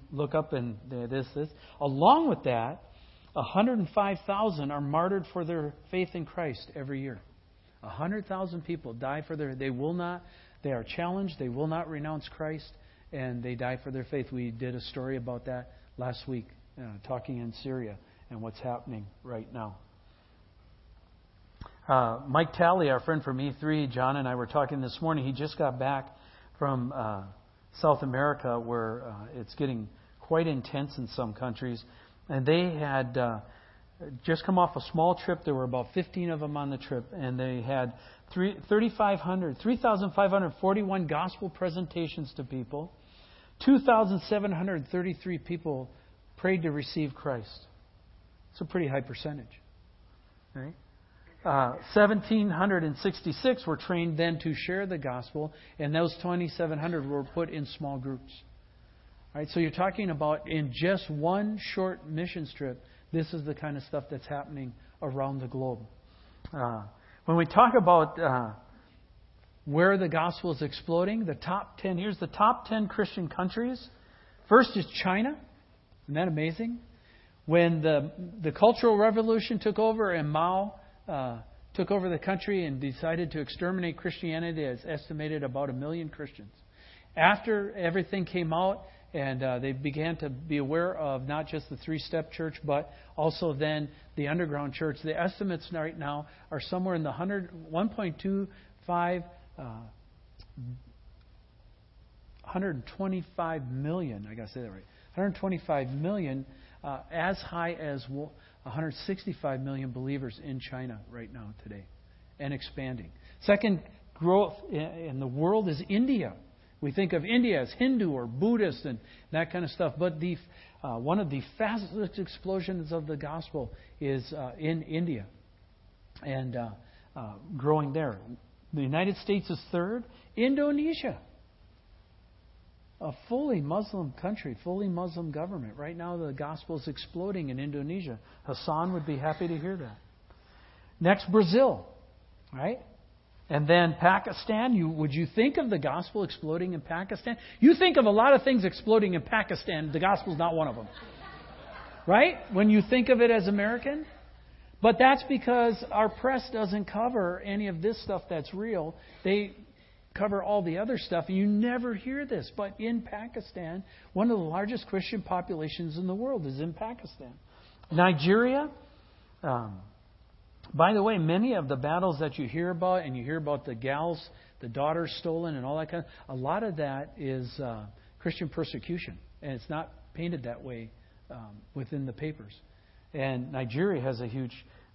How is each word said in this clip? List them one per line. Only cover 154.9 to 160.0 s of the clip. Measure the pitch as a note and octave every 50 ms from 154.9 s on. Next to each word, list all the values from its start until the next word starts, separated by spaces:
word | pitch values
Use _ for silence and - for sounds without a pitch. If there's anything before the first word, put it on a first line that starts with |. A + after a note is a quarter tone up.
| A#3
that's | - B3 C4 C#4 C4+ -
because | - C#4 A3+ - A#3+ B3 A#3+ A#3+ A#3 A3 - - -
our | - G#3 A3
press | G#3+ G#3+ - - B3+ C4+ B3 - - -
doesn't | A3+ G#3+ F#3 F#3+ G#3 G3+
cover | - - G#3 A3+ B3 B3+ A3+ F#3+ F3 F3+ F#3
any | - G3+ G3 G3+ G#3+
of | G3 F3+ D#3+
this | E3 A3 A3+ - -
stuff | - G3 F3 - -
that's | F3 D#3+ C3+ - -
real. | F#3 G#3+ A#3 A3 F3+ D3+ D#3+ E3+ - - - - - -
They | F#3+ G3 G#3 G#3 F#3+ - - - - - - - - - -